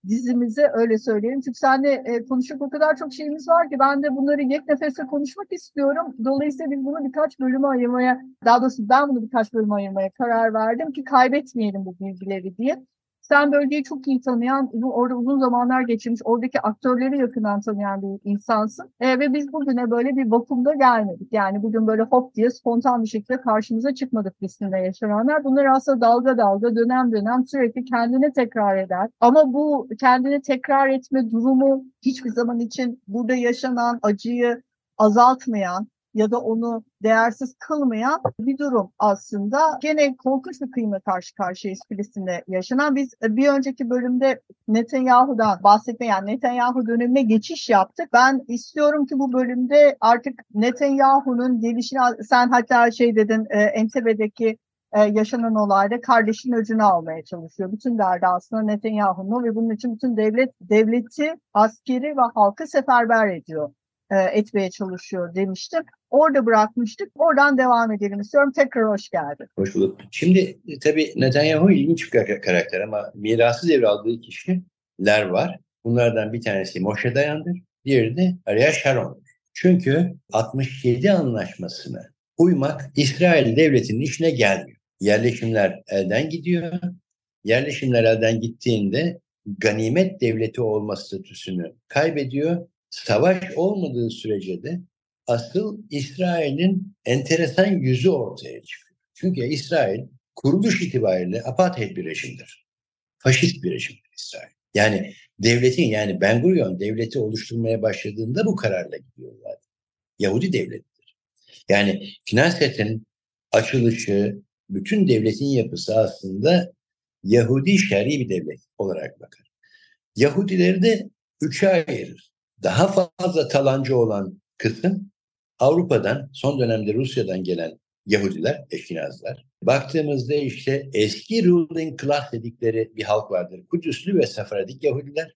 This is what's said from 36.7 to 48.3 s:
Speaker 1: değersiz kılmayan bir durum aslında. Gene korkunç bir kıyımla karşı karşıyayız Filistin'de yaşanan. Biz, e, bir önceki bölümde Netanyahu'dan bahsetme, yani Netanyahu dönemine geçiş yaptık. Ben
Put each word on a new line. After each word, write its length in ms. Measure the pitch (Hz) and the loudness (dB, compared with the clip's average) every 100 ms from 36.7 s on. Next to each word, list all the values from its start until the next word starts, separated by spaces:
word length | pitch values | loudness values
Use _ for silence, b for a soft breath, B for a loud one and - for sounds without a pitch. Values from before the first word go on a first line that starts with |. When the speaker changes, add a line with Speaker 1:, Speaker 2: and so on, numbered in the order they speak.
| 226 - _ | -6 -10 _
Speaker 1:
değersiz 520 | 214 220 233 226 254 _ | 2 2 2 -2 -10 _
kılmayan 640 | - 302 269 220 247 311 175 - | -6 -2 0 0 -2 -2 -4 -4
bir 180 | 233 269 | -4 -2
durum 340 | 285 240 190 _ | 0 0 -2 _
aslında. 600 | 208 196 - 208 202 269 320 302 | 0 0 -4 -6 -2 2 2 0
Gene 360 | 302 311 285 262 | -2 2 2 0
korkunç 440 | 254 269 311 277 | -2 -2 -4 -10
bir 100 | 262 | -6
kıyımla 280 | 254 220 196 | -4 -4 -4
karşı 360 | 208 185 - - | -4 -4 -6 -6
karşıyayız 440 | 180 185 202 196 - | -6 -4 -8 -10 -12
Filistin'de 540 | 196 202 208 185 175 - | -10 -10 -8 -8 -8 -4
yaşanan. 480 | 185 185 254 294 269 | -6 -2 -2 0 0
Biz, 180 | 262 _ | -2 _
e, 120 | 226 220 | -2 2
bir 120 | 285 | 2
önceki 400 | 277 269 262 240 | 2 -2 -6 -4
bölümde 520 | 247 247 247 269 254 _ _ - | -2 0 0 0 0 _ _ -2
Netanyahu'dan 960 | 220 233 269 254 247 262 226 220 180 | 0 0 -2 4 6 6 2 0 2
bahsetme, 420 | 202 214 233 226 233 | 4 2 2 -6 -2
yani 260 | 196 196 | -2 -2
Netanyahu 560 | 247 247 247 247 254 220 | -2 -2 0 0 0 -2
dönemine 340 | 233 247 262 | 0 2 2
geçiş 480 | 233 220 - 330 - | 4 2 0 -10 2
yaptık. 400 | 208 190 - 339 | 2 2 -4 2
Ben 280 | 240 262 | 4 6